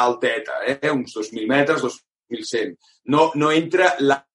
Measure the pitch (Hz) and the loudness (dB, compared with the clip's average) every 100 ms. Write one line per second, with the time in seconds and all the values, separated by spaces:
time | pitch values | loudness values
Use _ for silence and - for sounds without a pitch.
0 | 123 120 123 113 - 65 110 139 151 143 | 4 2 -2 -2 -4 -4 -4 -2 -2 -2
1 | 117 110 104 113 107 139 143 156 123 - | -4 -8 -8 -6 0 2 2 0 -2 -6
2 | _ _ _ 117 - 117 98 - _ _ | _ _ _ -12 -6 -4 -4 -8 _ _
3 | - 147 160 147 151 156 165 175 180 180 | -2 2 2 2 2 2 2 2 2 2
4 | 139 139 - | 2 0 -2